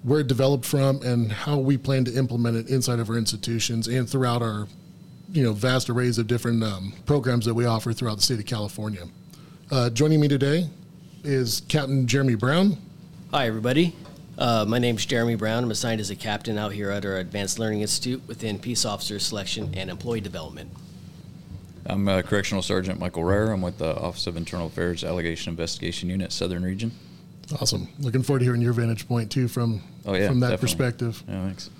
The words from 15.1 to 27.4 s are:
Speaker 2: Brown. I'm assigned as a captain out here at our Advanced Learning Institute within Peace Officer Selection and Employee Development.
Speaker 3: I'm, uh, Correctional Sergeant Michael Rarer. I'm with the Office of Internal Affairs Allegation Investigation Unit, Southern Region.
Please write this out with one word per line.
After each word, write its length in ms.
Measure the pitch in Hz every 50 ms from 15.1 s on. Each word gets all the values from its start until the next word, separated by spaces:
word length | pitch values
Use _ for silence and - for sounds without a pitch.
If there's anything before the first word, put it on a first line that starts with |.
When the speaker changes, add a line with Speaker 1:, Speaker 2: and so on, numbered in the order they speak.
| 131 117 117 117 117
Speaker 2:
Brown. 300 | 101 107 110 110 120 123
I'm 80 | 117
assigned 280 | 110 - - 120 113 107
as 120 | 104 95
a 40 | 101
captain 400 | 90 - 110 104 104 - 117 107
out 160 | 104 107 104
here 200 | 98 101 104 98
at 120 | 101 104 98
our 140 | 101 95
Advanced 400 | 92 92 85 - 104 101 95 -
Learning 240 | - 113 110 107 104
Institute 400 | 107 104 - - - 127 123 131 -
within 320 | - - 110 113 110 104 98
Peace 260 | - 123 120 - -
Officer 320 | 117 101 101 - - 107
Selection 560 | 101 - - 113 104 95 92 - 113 104 98 92
and 160 | 92 95 92
Employee 320 | 90 - - 120 117 113
Development. 480 | 101 101 85 90 - - 76 80 80 - - - - - - - - - - - - - - - - - - - - - - - -
Speaker 3:
I'm, 200 | - 95 98 98
uh, 140 | 98 95 92
Correctional 400 | 87 - 107 101 98 - - 95
Sergeant 380 | 90 - 101 95 92 95 92 -
Michael 240 | 90 90 - 85 82
Rarer. 300 | 85 98 104 107 110 107
I'm 100 | 95 90
with 160 | 90 90 -
the 180 | 78 80 78
Office 300 | - - 87 85 - -
of 100 | 90 85
Internal 300 | 85 87 - - 90 85
Affairs 360 | 80 - - 87 87 87 82 -
Allegation 460 | 76 85 90 82 82 82 80 - -
Investigation 600 | 82 82 82 82 - - - 87 87 - - 87
Unit, 200 | 90 95 92 -
Southern 300 | - - 95 92 92 87 90
Region. 280 | 90 95 95 113 117 117 - - - - - - - - -